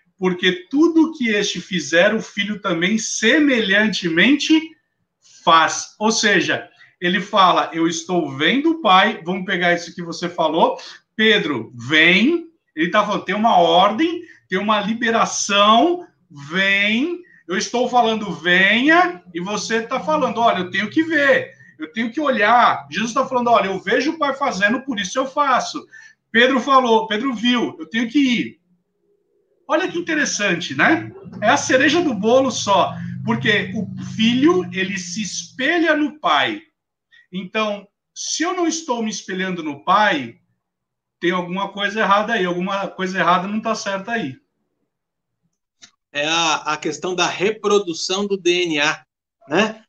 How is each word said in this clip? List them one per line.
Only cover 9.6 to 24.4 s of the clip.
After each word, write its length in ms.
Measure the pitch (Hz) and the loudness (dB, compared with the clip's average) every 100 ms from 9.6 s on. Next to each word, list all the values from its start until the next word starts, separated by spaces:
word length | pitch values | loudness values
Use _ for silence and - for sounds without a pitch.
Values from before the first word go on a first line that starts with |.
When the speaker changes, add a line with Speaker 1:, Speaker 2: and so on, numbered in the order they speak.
| 180 | 0
Speaker 1:
isso 200 | 170 - | 0 -2
que 80 | - | -12
você 240 | 170 156 175 | -10 -8 -6
falou, 540 | - 160 160 240 254 - - _ | -2 0 2 2 0 -10 -20 _
"Pedro, 560 | - 220 208 160 131 107 127 | 0 2 2 0 -4 -8 -12
vem", 680 | 117 156 165 185 240 339 - _ _ | -2 4 4 4 4 0 -4 _ _
ele 160 | - 175 | -6 0
tá 140 | 214 | 0
falando: 220 | 202 202 - | 0 -2 -4
tem 80 | |
uma 240 | 202 220 185 | -2 2 4
ordem, 640 | 170 170 202 220 330 339 - - _ | 4 6 4 2 -2 -2 -10 -20 _
tem 120 | 185 | -4
uma 220 | 208 214 | -2 -2
liberação, 1300 | 196 226 233 226 - - - 202 208 226 320 349 349 _ _ 147 143 | -2 -2 0 0 0 -4 -2 2 4 6 4 0 -6 _ _ -20 -8
"Vem", 680 | 175 196 196 208 226 311 349 - _ - | -2 0 2 0 0 -2 -6 -12 _ -8
eu 80 | 196 | -6
estou 320 | - 240 247 | -2 -2 2
falando, 440 | 247 220 220 202 | 2 2 0 -4
"Venha", 880 | 151 165 180 196 220 277 339 359 349 - | -4 2 4 4 4 4 4 4 -2 -12
e 80 | 170 | -10
você 400 | 185 208 - 226 | -6 -6 -4 -4
tá 180 | 226 254 | -2 -4
falando, 400 | - 302 254 214 | -2 0 0 2
"Olha, 200 | 233 190 | 2 2
eu 120 | 180 | -2
tenho 200 | 190 208 | -4 -2
que 120 | 302 | 0
ver, 480 | 320 311 277 214 - - - - | 0 2 4 2 0 -12 -20 -16
eu 120 | 156 | -10
tenho 220 | 220 240 | -6 -4
que 80 | 320 | -2
olhar." 680 | 285 233 208 247 214 - - | 0 2 4 4 4 0 -6
Jesus 220 | 156 226 | -6 -4
tá 120 | 277 254 | -2 -2
falando, 220 | 254 240 | 0 2
"Olha, 180 | 226 190 | 2 2
eu 120 | 185 | -4
vejo 320 | 185 247 269 | -2 0 0
o 60 | 320 | -2
Pai 160 | 285 | -4
fazendo, 480 | 269 | -2